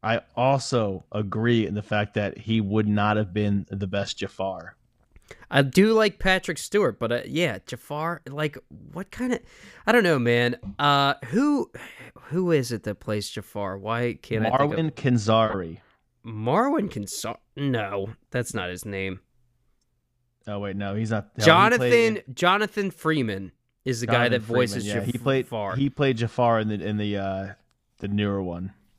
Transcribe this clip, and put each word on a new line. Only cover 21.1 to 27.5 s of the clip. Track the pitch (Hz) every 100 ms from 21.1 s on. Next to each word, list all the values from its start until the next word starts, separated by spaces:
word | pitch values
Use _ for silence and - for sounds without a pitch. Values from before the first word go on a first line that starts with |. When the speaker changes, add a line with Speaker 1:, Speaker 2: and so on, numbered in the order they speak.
Speaker 1:
not. | 110 101 -
Hell, | 110 165 208
he | 240
played | 247 233 226
Speaker 2:
Jonathan, | 214 -
Jonathan | 127 175 196 208 - 196
Freeman | - 156 156 117 95 95 _ _ _
is | - 120
the | 117
guy | 120 123
Speaker 1:
Jonathan |
Speaker 2:
that | 120
voices | 110 120 123 101
Speaker 1:
Freeman, | 104
yeah, | 101 101
Speaker 2:
Jafar. |
Speaker 1:
he | 120 120 135
played, | 127 113 101 117
he | 139
played | - 139 120
Jafar | 117 - 120 113
in | 110
the, | 104 87
in | 104
the, | 104 101
uh, | 98 95 95